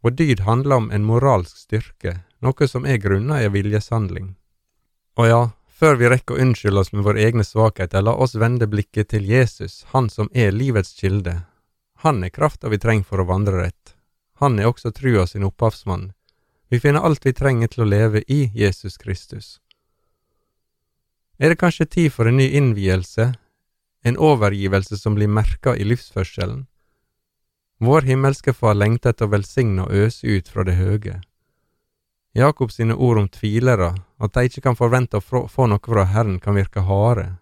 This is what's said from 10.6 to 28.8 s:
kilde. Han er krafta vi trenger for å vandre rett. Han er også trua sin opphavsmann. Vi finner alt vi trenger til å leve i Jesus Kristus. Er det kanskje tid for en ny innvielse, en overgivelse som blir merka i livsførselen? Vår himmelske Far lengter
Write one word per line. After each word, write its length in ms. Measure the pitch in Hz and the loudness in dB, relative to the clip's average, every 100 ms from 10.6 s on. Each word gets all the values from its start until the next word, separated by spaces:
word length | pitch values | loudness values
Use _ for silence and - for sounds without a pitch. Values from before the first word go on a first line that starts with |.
| 135 110 92 - | 0 -2 -4 -4
kilde. 460 | 95 101 90 87 85 _ _ _ _ _ 160 | -2 -2 -4 -8 -10 _ _ _ _ _ -2
Han 160 | 127 | -2
er 80 | 90 | -4
krafta 400 | - 151 - - | -2 -4 -4 -4
vi 80 | 104 | -2
trenger 320 | 117 110 95 | 0 0 0
for 80 | 95 | -4
å 80 | 90 | -2
vandre 380 | 92 101 92 87 | 0 0 -2 -4
rett. 320 | - _ _ _ _ _ _ | -8 _ _ _ _ _ _
Han 160 | 139 110 | 0 2
er 120 | 107 | 0
også 240 | 123 117 - | -2 -8 -4
trua 320 | 131 110 90 | 0 2 0
sin 160 | 101 | -2
opphavsmann. 720 | 98 - 117 - - 90 95 - _ _ _ _ _ | -6 -2 -4 -2 -8 -8 -8 -18 _ _ _ _ _
Vi 100 | 120 | 0
finner 200 | 147 147 | 2 2
alt 260 | 165 147 131 | 0 0 -2
vi 80 | |
trenger 340 | 127 139 123 113 | 0 0 0 -2
til 140 | - | 0
å 80 | 110 | 0
leve 320 | 101 110 107 - | 2 2 0 0
i 240 | 143 131 | 0 0
Jesus 440 | 110 101 95 98 - | 0 -2 -2 -10 -14
Kristus. 560 | - 95 - - - - _ _ _ _ _ _ _ _ _ _ _ _ _ _ _ _ _ _ | -10 -10 -10 -18 -18 -20 _ _ _ _ _ _ _ _ _ _ _ _ _ _ _ _ _ _
Er 100 | 160 | 0
det 120 | 170 | 2
kanskje 240 | 180 - 160 | 0 0 -4
tid 260 | - 160 | 0 0
for 160 | - 113 | 2 2
en 80 | 127 | 4
ny 80 | 131 | 2
innvielse, 800 | 143 135 104 95 92 90 - 117 123 _ _ _ _ _ _ 120 | 2 2 2 0 0 -2 -2 -2 -2 _ _ _ _ _ _ -4
en 120 | 123 | 2
overgivelse 800 | 156 135 104 101 98 98 95 101 | 2 4 2 0 0 0 -2 -6
som 180 | 110 104 | -2 0
blir 100 | 104 | 2
merka 460 | 107 107 - 127 120 | 2 0 0 -2 -2
i 120 | 101 | -2
livsførselen? 800 | 123 - - 95 - 98 127 135 _ _ _ _ _ _ _ _ _ _ _ | -2 -4 -8 -8 -6 -8 -8 -14 _ _ _ _ _ _ _ _ _ _ _
Vår 260 | 113 151 131 | 2 4 2
himmelske 480 | 131 135 135 - | 2 0 0 -4
Far 220 | 123 113 | 0 0
lengter 380 | 101 | 2